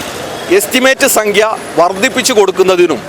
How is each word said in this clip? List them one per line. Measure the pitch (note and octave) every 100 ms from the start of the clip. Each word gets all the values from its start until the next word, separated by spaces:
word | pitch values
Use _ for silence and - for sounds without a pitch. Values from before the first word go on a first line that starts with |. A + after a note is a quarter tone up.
| - - - - - F4
എസ്റ്റിമേറ്റ് | - B3+ C4 C4 C#4 A3+
സംഖ്യ | G#3+ G3+ G#3+ - - -
വർദ്ധിപ്പിച്ചു | F3 F#3+ A#3 A3 - G#3+
കൊടുക്കുന്നതിനും | F#3+ F3+ F#3 F3+ F3 B2